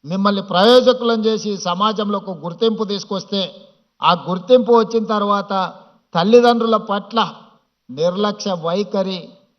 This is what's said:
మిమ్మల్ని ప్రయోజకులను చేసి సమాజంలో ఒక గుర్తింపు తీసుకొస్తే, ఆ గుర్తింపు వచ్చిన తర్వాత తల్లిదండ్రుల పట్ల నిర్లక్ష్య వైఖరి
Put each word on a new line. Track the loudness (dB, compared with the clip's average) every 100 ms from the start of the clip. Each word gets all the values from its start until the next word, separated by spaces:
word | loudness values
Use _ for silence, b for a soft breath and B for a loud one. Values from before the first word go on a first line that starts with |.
మిమ్మల్ని | -6 0 0 0
ప్రయోజకులను | -2 2 6 8 6 2 0 0
చేసి | 0 -2 -4 -6 -4
సమాజంలో | -2 -2 -2 -4 -4
ఒక | -6 -10
గుర్తింపు | -10 -2 -2 -2 -6
తీసుకొస్తే, | -8 -6 -8 -6 -6 -6 -10 -20 _ _ _
ఆ | 0 0 -2
గుర్తింపు | -8 2 2 6 2
వచ్చిన | 2 -2
తర్వాత | -2 -2 0 -2 -2 -4 -4 -8 _ _ _
తల్లిదండ్రుల | -2 4 6 6 2 0 -2 -2
పట్ల | -6 -4 -4 -4 -8 -20 _ _ _ _
నిర్లక్ష్య | -4 -4 -2 -4 -4 -8 -6
వైఖరి | -4 -4 -4 -4 -4 -8 -14 _ _